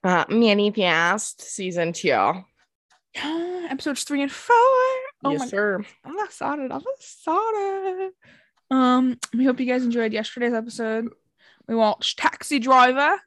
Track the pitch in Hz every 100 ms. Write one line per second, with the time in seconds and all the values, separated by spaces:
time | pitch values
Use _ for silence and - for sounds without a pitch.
0 | 185 180 - 220 233 202 208 208 180 160
1 | 170 208 - - - - 185 175 170 165
2 | - 120 98 185 - _ _ _ _ _
3 | _ - 285 330 349 359 339 269 302 262
4 | - 285 277 - - 480 494 508 508 523
5 | 539 _ - - - 196 208 190 208 _
6 | - 349 415 - - 294 262 277 359 -
7 | - - - 349 453 427 392 392 381 370
8 | 381 _ _ - _ _ _ 262 254 254
9 | 254 247 - 233 262 254 254 254 247 233
10 | 226 214 220 - 240 233 233 220 226 220
11 | 233 - _ _ _ _ - 226 214 -
12 | - - - - - 285 247 262 254 262
13 | 294 392